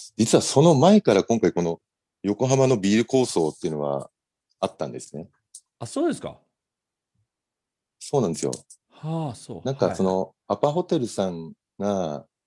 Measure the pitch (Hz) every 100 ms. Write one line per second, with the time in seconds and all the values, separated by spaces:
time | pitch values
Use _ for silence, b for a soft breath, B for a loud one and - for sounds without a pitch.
0 | B - 117 - - - 170 135 170 214
1 | - 98 - 117 87 87 87 82 _ _
2 | _ _ 98 101 127 135 131 117 98 107
3 | 120 131 123 87 78 - 85 76 71 69
4 | - _ _ _ _ _ 95 - 71 64
5 | - 73 87 _ _ - _ _ 117 262
6 | 330 - 71 - _ _ _ _ _ _
7 | _ _ _ _ _ _ _ _ _ _
8 | - 143 95 78 65 120 - - _ _
9 | 156 165 151 110 - 85 131 139 92 92
10 | 92 92 - _ - 101 147 165 175 165
11 | 113 - 95 85 82 - _ - 101 98
12 | 82 73 - _